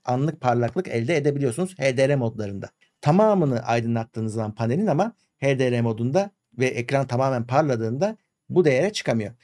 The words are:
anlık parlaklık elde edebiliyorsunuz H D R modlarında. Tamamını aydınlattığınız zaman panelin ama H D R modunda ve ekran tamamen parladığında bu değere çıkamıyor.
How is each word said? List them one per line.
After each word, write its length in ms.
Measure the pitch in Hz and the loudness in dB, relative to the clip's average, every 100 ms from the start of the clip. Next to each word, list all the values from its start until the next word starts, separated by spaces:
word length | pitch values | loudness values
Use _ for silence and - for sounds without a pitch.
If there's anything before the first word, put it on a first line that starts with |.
| - | -4
anlık 360 | 127 151 151 | 0 0 -2
parlaklık 460 | 127 120 113 185 180 | 0 2 0 -2 -4
elde 300 | 117 120 160 | -2 0 0
edebiliyorsunuz 580 | 143 139 135 127 185 - | 0 0 -2 -2 -6 -2
H 180 | 139 127 | -2 2
D 120 | 135 | 2
R 60 | 139 | 2
modlarında. 540 | 117 110 104 98 - _ _ _ | -2 -4 -8 -8 -12 _ _ _
Tamamını 580 | 147 185 220 190 143 120 | 2 4 4 4 2 0
aydınlattığınız 760 | 110 117 117 117 113 113 110 | 0 0 0 -2 -4 -6 -6
zaman 220 | 110 107 107 | -4 -6 -4
panelin 320 | 113 147 214 | -2 0 0
ama 280 | 151 226 - _ - | 0 0 -4 _ -4
H 220 | 139 131 | 0 2
D 120 | 127 | 2
R 100 | 120 | 2
modunda 500 | 117 110 120 180 202 _ _ - | 0 0 0 0 -2 _ _ -2
ve 100 | 127 | -2
ekran 400 | 123 120 139 131 | -2 -2 -2 0
tamamen 400 | 123 135 123 120 | 0 0 -2 0
parladığında 720 | 139 151 117 113 131 202 220 _ _ - | 2 2 0 -2 -2 -4 -4 _ _ -4
bu 160 | 151 156 | 2 4
değere 280 | 127 196 | 4 2
çıkamıyor. 400 | - - 113 104 - | -2 -2 -2 -4 -10